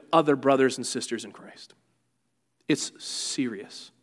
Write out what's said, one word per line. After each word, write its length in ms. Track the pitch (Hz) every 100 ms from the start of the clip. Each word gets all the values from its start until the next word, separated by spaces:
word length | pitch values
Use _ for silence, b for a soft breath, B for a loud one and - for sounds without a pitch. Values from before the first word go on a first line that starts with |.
| -
other 240 | 165 151 135
brothers 400 | 139 135 131 127
and 100 | 117
sisters 380 | 123 - 113
in 80 | 104
Christ. 400 | - 92 - - _ _ _ _ _ _ _ _ _ -
It's 240 | 143 - -
serious. 880 | - - - - 127 101 - - - _